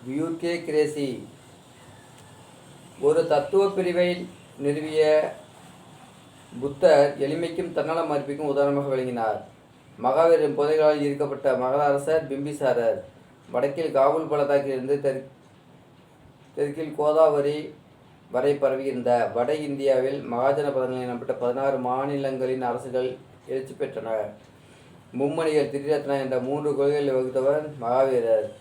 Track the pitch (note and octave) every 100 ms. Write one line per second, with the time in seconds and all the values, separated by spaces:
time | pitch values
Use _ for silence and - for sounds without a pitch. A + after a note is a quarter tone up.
0 | B2 C#3 E3 E3 E3+ E3+ - D3+ D3+ D3+
1 | C#3 A2+ G2+ - - - - - - -
2 | - - - - - - - - - -
3 | C#3 D#3+ D#3+ F3+ F#3 G3 G3 G3 F3+ F3
4 | F3+ F3+ F3+ - - - C#3+ D3 D#3 D#3
5 | D3+ D3+ - - - - - - - -
6 | - - - - - A#2+ C#3 C#3 F3+ D3
7 | C#3+ C#3+ C#3 D#3+ E3+ - E3+ D3+ C#3+ E3
8 | D#3+ C#3+ C#3+ C#3+ D3+ C#3 C#3+ C#3+ C#3 C3
9 | B2+ A#2+ A2+ G#2 - - - - - -
10 | A#2+ C#3 E3 D#3+ D3+ C#3 D3 D#3 D3+ D3+
11 | C#3+ C#3 C#3+ C#3 C#3 B2 B2+ C#3 D3 C#3
12 | D3+ D#3+ D3 C#3 C#3+ D3 C3+ A#2+ A#2 G2
13 | - - - - - A#2+ C#3 C#3+ D#3+ C#3
14 | C3+ D#3 D3 D3 C#3+ C#3+ C#3 C3 B2+ C#3+
15 | C#3 C3 - - - - - - - -
16 | - - - - - - C#3+ D3 D#3 D3
17 | D3+ D3+ D#3+ D3 C#3+ D3+ D#3 - - -
18 | - - - A#2+ C#3 C#3 C3+ C3+ C3+ B2
19 | A#2+ A#2+ A2+ A2+ B2 D3+ D3 C#3 C#3 C3
20 | C3 C#3 B2 A#2+ C3+ C#3+ C#3+ C3+ B2+ B2+
21 | B2 A#2+ A#2 A#2+ B2 B2 C#3 C3 B2 B2+
22 | C#3 C#3+ C3+ C3 B2+ C3 B2 A#2+ C3 B2
23 | B2+ - - - - C3 C3 - C#3 -
24 | A2 A2 G#2 - - - - - - -
25 | - A#2+ C#3+ D#3 D#3+ D3+ C#3+ C#3 C#3 D3
26 | C#3 C#3 C3 B2+ B2 D3 D3+ C#3 C#3 D3
27 | C#3+ C3 B2+ C3 C3 D3+ D3+ C#3 A#2 B2
28 | C3+ B2+ A2+ A2+ G#2 -